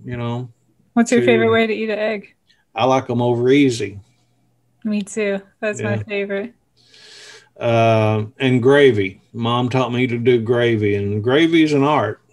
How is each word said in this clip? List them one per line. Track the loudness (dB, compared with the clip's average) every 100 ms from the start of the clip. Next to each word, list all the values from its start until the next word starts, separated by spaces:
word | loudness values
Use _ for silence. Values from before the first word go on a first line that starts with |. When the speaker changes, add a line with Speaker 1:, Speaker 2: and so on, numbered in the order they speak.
Speaker 1:
you | -12 -8
know, | -6 -8 -10 _ _ _ _
Speaker 2:
What's | -2 0
your | 2
Speaker 1:
to | 2
Speaker 2:
favorite | 2 2
way | 0 -2
to |
eat | -4 -6
an | -4
egg? | -6 -6 -12 _ _ _ _
Speaker 1:
I | -4
like | 0 0 -2
'em | -2
over | -2 0 2
easy. | 4 2 0 -8 -12 -20 _ _ _ _ _ _ _
Speaker 2:
Me | -6 -6
too. | -6 -6 -4 -6 -10 _
That's | -8 -6
my | -4
Speaker 1:
Yeah. | -4
Speaker 2:
favorite. | -6 -8 -6 -6 -8 -14 _ _ _ -20 -20 -20 -20 -20 _ -6
Speaker 1:
Uh, | 0 2 4 4 2 0 -4 -2
and | 0 2
gravy. | 4 6 6 4 -2 -8 _
Mom | -6 -2 -2 0
taught | -2 -2
me | -2 -2
to | 0
do | 2 2
gravy, | 2 0 2 2 0
and | 0 -2 -4
gravy | 0 2 4 2
is | 2
an | 2
art. | 2 0 -2 -6 _